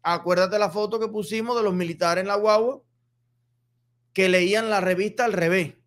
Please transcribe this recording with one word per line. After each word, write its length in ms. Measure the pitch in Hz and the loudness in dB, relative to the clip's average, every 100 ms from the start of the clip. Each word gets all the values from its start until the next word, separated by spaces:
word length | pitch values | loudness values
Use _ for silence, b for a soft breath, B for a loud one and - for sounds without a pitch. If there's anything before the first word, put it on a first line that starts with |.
Acuérdate 560 | 165 170 175 180 185 208 | -2 -2 0 2 2 0
la 100 | 202 | 0
foto 300 | 196 208 220 | -2 -4 -4
que 60 | 220 | -4
pusimos 500 | 214 175 220 226 240 | -6 -6 -6 -4 -2
de 60 | |
los 100 | 214 | 0
militares 500 | 180 170 160 175 175 | -2 -4 -2 0 0
en 60 | 196 | 0
la 60 | |
guagua 480 | 202 214 214 233 277 _ _ _ _ _ _ _ _ _ _ _ _ _ | 0 2 2 2 -4 _ _ _ _ _ _ _ _ _ _ _ _ _
que 160 | - 190 | 0 2
leían 400 | 185 180 214 226 | 4 2 0 0
la 120 | 202 | 0
revista 440 | 185 180 208 208 | 0 0 -2 0
al 80 | 240 | -2
revés. 440 | 190 165 185 156 - | 0 0 0 -2 -10